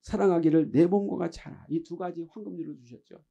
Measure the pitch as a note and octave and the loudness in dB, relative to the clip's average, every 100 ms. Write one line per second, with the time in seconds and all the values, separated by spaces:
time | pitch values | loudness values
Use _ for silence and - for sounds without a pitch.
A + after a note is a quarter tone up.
0 | - G#3+ G3 E3+ E3 D#3+ D3 C#3 E3+ G3+ | -8 0 2 4 4 4 4 4 4 4
1 | G3+ F3+ E3+ - D3+ D3 - D#3+ E3 E3+ | 0 -4 -6 -8 -18 -18 -6 -6 -6 -10
2 | F3+ E3+ E3 A3 G#3 F3+ D3+ D3 A#2+ A#2+ | -8 -8 -12 -14 -14 -12 -12 -14 -18 -20
3 | _ E2+ _ | _ -20 _